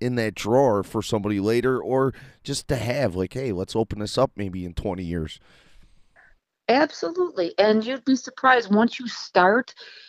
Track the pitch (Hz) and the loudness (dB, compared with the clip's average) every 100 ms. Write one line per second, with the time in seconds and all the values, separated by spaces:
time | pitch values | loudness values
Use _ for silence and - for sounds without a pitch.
0 | 123 120 110 - 101 127 135 101 92 110 | -4 -2 -2 -2 2 4 6 2 0 -4
1 | - 107 104 98 101 120 127 127 82 131 | -2 -2 0 -2 0 2 0 -2 -2 0
2 | 135 - - _ - 139 - 127 117 135 | 0 -2 -16 _ -10 -8 -4 -4 -4 -2
3 | 117 90 92 127 135 90 98 110 113 104 | -2 -2 -6 -4 -6 -4 -4 -4 -4 -4
4 | 101 - 135 - 98 92 90 - 104 90 | -4 0 0 -2 -8 -6 -8 -6 -6 -6
5 | 85 85 78 - _ _ _ - - _ | -4 -4 -6 -10 _ _ _ -20 -20 _
6 | _ _ _ _ _ _ - 254 302 - | _ _ _ _ _ _ 0 2 2 -2
7 | 165 185 - 190 170 - 214 220 220 262 | -6 -2 -4 -2 -4 2 4 2 0 -4
8 | - 262 - - 262 254 190 208 233 - | 0 -2 -2 0 4 4 4 2 2 0
9 | 240 - - 190 180 233 - - - - | -10 -10 -2 4 4 4 0 -10 -20 -20